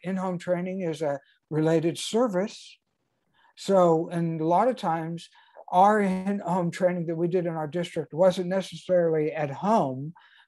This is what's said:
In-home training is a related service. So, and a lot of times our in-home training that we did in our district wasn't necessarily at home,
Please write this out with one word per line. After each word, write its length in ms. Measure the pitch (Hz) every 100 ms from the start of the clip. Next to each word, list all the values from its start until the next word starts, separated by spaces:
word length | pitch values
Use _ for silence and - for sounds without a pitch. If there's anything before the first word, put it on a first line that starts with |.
In-home 360 | 175 190 185 175
training 440 | 180 175 185 190
is 180 | 175 151
a 200 | 151 143 - _ _
related 480 | 156 160 165 165 139
service. 800 | - 220 254 180 214 - - - _ _ _ _ _ _ _ -
So, 520 | - 190 175 160 170
and 300 | 170 170 165
a 60 | 156
lot 220 | 175 240
of 80 | 247
times 520 | 185 165 165 170 - _ _ - -
our 300 | 180 202 214
in-home 720 | 196 185 190 202 - 185 170
training 360 | - 185 180 165
that 100 | 160
we 120 | 175
did 180 | 180 170
in 80 |
our 140 | 160 156
district 440 | 170 175 170 143
wasn't 360 | 147 185 180 175
necessarily 840 | 190 180 160 - 180 170 160 151
at 180 | 147 147
home, 640 | 135 190 220 143 131 147 - _ -